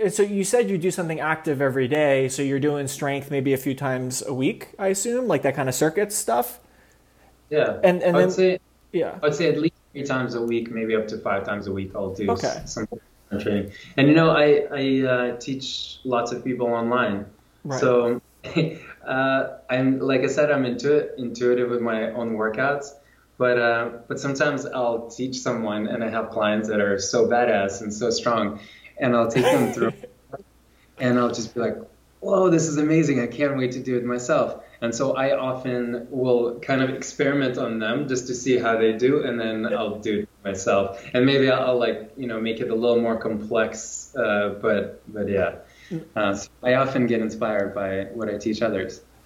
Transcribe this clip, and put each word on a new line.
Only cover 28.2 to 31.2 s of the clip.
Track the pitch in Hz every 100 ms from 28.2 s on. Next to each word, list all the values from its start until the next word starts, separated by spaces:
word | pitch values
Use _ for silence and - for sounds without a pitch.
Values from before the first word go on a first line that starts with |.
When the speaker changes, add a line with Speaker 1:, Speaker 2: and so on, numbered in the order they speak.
| 120 113 104 - - - - -
Speaker 2:
and | 131
I'll | 120 113
take | -
them | 254 254 117
through | 117 117 - - - - -
Speaker 1:
<laughs> | - _ _ _ _ -
Speaker 2:
and | 123
I'll | 123